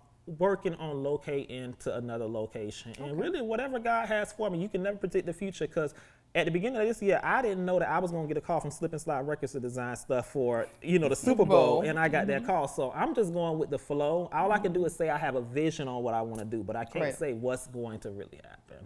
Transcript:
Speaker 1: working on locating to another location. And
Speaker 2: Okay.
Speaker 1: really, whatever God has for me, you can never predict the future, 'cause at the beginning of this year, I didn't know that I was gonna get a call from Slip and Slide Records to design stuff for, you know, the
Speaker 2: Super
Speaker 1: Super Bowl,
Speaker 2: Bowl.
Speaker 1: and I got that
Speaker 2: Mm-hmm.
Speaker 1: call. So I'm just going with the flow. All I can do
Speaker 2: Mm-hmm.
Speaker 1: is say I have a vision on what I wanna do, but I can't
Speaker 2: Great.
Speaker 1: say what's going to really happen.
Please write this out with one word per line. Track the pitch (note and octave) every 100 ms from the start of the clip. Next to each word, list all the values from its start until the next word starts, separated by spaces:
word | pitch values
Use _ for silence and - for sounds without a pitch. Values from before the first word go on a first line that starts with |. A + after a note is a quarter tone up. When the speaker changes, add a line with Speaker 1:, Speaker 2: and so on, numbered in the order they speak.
| _ _ - D#3
Speaker 1:
working | F#3+ F#3+ F#3+ D#3+
on | D#3 C#3
locating | C#3 D3 - C#3 - B2+ B2+ A#2+
to | - G#2+
another | A#2+ A#2 A2
location. | A2+ A2 A#2 G#2+ - A#2+ A2
And | C#3+
Speaker 2:
Okay. | D3+
Speaker 1:
really, | D4+ F4+
whatever | A3 A3+ C4+ B3+
God | A#3 A3+ A3
has | G#3+ G3+
for | - G#3
me, | F3
you | G3+
can | F#3+
never | G3 G#3
predict | F#3 F#3+ E3+
the |
future, | D#3+ G3 - D3+
'cause | E3+ D3 - - - _ E3+
at | E3+
the |
beginning | F3 A3 B3
of | G#3+
this | A3
year, | G3 E3+
I | D#3+ A3+
didn't | A#3+ F#3 F#3
know | F3+
that | D#3+
I | D#3+
was | F3+
gonna | E3+ D3+
get | D3+
a |
call | - E3
from | D3
Slip | - D#3+
and | D#3
Slide | - C3+ C#3+
Records | D3 C3+
to | C#3
design | B2 B2+ B2 A#2+
stuff | - B2+ A#2+
for, | C#3+ B2 A#2 - -
you | D#3+ F3
know, | D3
the | C3+
Speaker 2:
Super | B3
Speaker 1:
Super | A#3 F#3+
Bowl, | F3+ - D#3+
Speaker 2:
Bowl. | D#3+
Speaker 1:
and | D#3
I | D#3+
got | D3 -
that | C#3
Speaker 2:
Mm-hmm. | A#3+
Speaker 1:
call. | F3+ C#3
So | - B2+
I'm | C3+ B3+
just | C4 F#3
going | E3+ E3+ D#3+
with | C#3+
the | C#3
flow. | - D3 D3 E3+ E3+
All | D3+ G3
I | G#3
can | G3
do | F3
Speaker 2:
Mm-hmm. | E3
Speaker 1:
is | -
say | D#3+
I | D3
have | D3+ B2+
a |
vision | A#2+ C3+ D#3+ D3+ C3+
on | B2
what | A#2+ A2+
I |
wanna | A2+ A2+ G#2+
do, | A2+
but | G2 A2+
I | A#2+
can't | -
Speaker 2:
Great. | D3 C3
Speaker 1:
say | D3+
what's | A2+ B2 B2+ -
going | B2 A#2 A2
to | G#2+
really | G2+ - D2+
happen. | - - - -